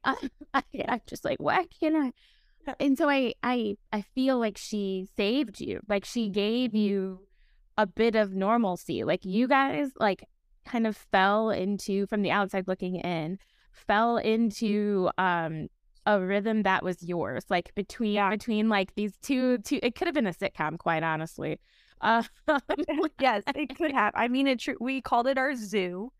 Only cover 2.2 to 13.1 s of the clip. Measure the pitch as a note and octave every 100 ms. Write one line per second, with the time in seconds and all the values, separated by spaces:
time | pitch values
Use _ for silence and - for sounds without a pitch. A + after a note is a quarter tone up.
2.2 | _ _ _ _ - - C#4+ C4+ D4 C#4
3.2 | B3 - A#3+ B3 A3 G3+ - G#3 - -
4.2 | C4 B3+ A3+ G3 - G#3 G3 F#3+ F#3+ -
5.2 | G3+ C4 A#3 F#3+ - F#2 - G3+ - A#3
6.2 | G#3+ G3 G3+ A#3+ B3+ G#3+ G#3 G3+ F#3+ F#3
7.2 | - _ _ _ _ - G#3 - A3+ A3
8.2 | G3+ F#3+ F#3+ A#3+ G#3 F3 - A2+ - F3+
9.2 | F#3+ G3 B3 C4+ C4+ D4+ C#4 - G#3 F#3
10.2 | - _ _ _ - A#3+ A3 G#3 - G3
11.2 | G3 G#3 A3 - F#3 G3+ - G3 G3 G#3+
12.2 | G3 F#3 G3 G3 F#3 F#3 F3+ F3+ F3